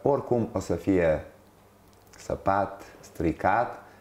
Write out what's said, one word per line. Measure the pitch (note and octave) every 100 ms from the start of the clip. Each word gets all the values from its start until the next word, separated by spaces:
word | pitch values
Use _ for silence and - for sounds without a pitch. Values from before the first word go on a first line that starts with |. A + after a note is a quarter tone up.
oricum | C#3 C#3 - A#2+ A2
o | -
să | -
fie | F2 - F#2+ E2 D2+ - - - - - - - - - -
săpat, | - - - G2 F#2+ - - -
stricat | - - E2+ D#2 F#2 G#2+ B2 - - -